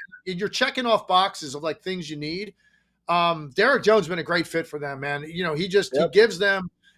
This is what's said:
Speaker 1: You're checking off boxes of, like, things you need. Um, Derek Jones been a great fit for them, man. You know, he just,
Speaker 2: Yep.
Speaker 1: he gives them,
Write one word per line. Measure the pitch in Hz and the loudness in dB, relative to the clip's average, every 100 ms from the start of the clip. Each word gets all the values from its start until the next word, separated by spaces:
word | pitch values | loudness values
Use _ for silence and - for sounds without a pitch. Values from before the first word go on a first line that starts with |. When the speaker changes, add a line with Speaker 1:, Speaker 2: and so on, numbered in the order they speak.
| - - - | -14 -14 -10
Speaker 1:
You're | 180 202 | -6 -4
checking | - 262 262 240 | -2 -2 0 2
off | 220 - | 2 4
boxes | 185 190 - 147 | 2 2 -2 -10
of, | 139 | -6
like, | 160 151 | -6 -6
things | - 185 151 | -6 -8 -8
you | 151 | -8
need. | 147 175 208 - _ _ _ _ - | -8 -8 -10 -14 _ _ _ _ -2
Um, | 175 170 160 147 | 2 2 0 -4
Derek | 127 233 262 | 2 2 4
Jones | 196 220 156 | 6 4 4
been | 175 | -4
a | |
great | 151 175 160 | -2 -2 0
fit | 165 165 | -4 -4
for | 151 | -6
them, | 143 135 | -8 -6
man. | 139 143 151 | -6 -6 -6
You | 170 | -6
know, | 180 | -4
he | 151 185 | -2 0
just, | 196 180 | 0 2
Speaker 2:
Yep. | 139 165 | 0 2
Speaker 1:
he | 165 | 4
gives | 220 175 | 4 4
them, | 202 196 180 - _ | 0 0 -4 -12 _